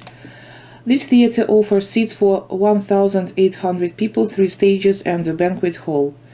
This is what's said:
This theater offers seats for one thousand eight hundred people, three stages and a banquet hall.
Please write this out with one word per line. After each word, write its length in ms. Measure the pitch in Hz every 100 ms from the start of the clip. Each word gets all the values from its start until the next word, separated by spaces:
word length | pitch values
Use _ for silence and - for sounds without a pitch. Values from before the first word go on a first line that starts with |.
| - - - - - - - - 233
This 200 | 269 -
theater 380 | 247 233 233 -
offers 400 | 214 208 196 196
seats 240 | 226 220
for 320 | - 202 190 -
one 320 | 190 208 208
thousand 520 | 202 196 196 196 180 -
eight 200 | 190 -
hundred 400 | 185 180 175 -
people, 320 | 214 226 214
three 200 | - 190
stages 540 | - 196 196 196 196
and 240 | 180 175 160
a 60 |
banquet 440 | 160 180 180 180 165
hall. 380 | - 147 143 - -